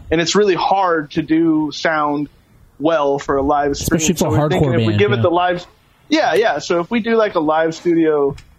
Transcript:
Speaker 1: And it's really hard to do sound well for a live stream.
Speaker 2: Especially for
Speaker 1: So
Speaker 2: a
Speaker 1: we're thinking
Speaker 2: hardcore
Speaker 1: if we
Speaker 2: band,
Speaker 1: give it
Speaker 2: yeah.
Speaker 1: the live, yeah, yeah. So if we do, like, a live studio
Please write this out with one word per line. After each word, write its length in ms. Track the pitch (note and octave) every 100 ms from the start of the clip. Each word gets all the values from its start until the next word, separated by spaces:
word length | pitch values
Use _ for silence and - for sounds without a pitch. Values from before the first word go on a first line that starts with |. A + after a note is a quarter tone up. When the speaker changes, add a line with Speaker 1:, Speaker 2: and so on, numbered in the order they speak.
| -
Speaker 1:
And 120 | D#3+
it's 120 | E3+ F#3+
really 200 | G#3 E3
hard 560 | - G3 F#3 E3 D3
to 100 | E3+
do 500 | D#3 D#3+ E3 D#3 D3+
sound 560 | C#3 F3 D#3 D3 D3 D3 - _ _ - _
well 400 | D3 D#3+ C#3+ C#3
for 160 | - C#3
a 60 |
live 340 | C#3 D3 C#3+ C#3
stream. 220 | - E3+
Speaker 2:
Especially 160 | D#3 E3+
for 40 |
Speaker 1:
So 60 | D#3+
Speaker 2:
a 120 | D3+
Speaker 1:
we're 100 | D3+
thinking 200 | D3 D3
Speaker 2:
hardcore 40 | B2
Speaker 1:
if 40 |
we 80 | A2
Speaker 2:
band, 60 | G#2+
Speaker 1:
give 120 | G#3
it 60 | G#3+
Speaker 2:
yeah. 40 |
Speaker 1:
the 60 | F3+
live, 360 | E3+ F3+ F3 - _ _ _ _
yeah, 260 | D#4 A#3 D#3+
yeah. 240 | A3+ D3
So 200 | - F3
if 100 | E3+
we 120 | A#3+
do, 140 | A3 A3+
like, 200 | G#3 F3+
a 40 |
live 340 | D3+ D#3 E3 D#3+
studio 600 | F3 E3 D#3 D3+ C#3+ - -